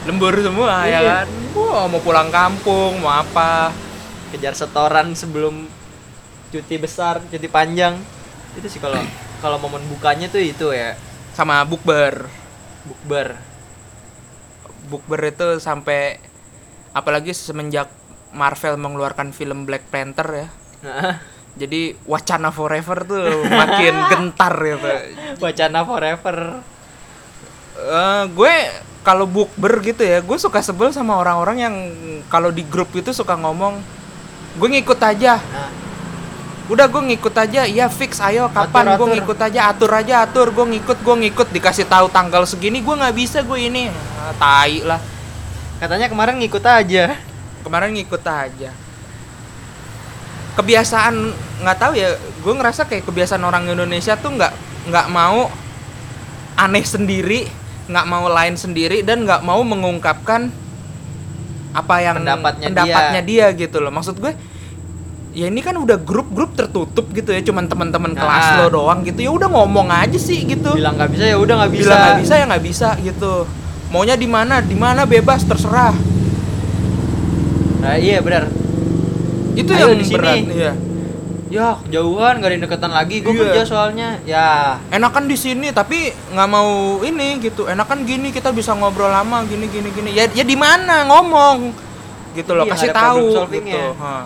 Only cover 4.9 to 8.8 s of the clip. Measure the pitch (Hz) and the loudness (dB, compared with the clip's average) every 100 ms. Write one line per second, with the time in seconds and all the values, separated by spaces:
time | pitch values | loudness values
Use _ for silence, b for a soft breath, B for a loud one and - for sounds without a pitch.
4.9 | 156 165 165 165 151 156 156 156 - - | 4 2 -6 -8 -4 -4 -6 -14 -18 -20
5.9 | - - - - - - 156 151 160 156 | -20 -20 -20 -20 -20 -14 -14 -8 -8 -6
6.9 | - 175 170 170 160 160 160 160 175 175 | -4 -4 -4 -8 -12 0 0 0 0 0
7.9 | 175 208 - - - - - 202 - | -2 -14 -20 -20 -20 -20 -16 -14 -10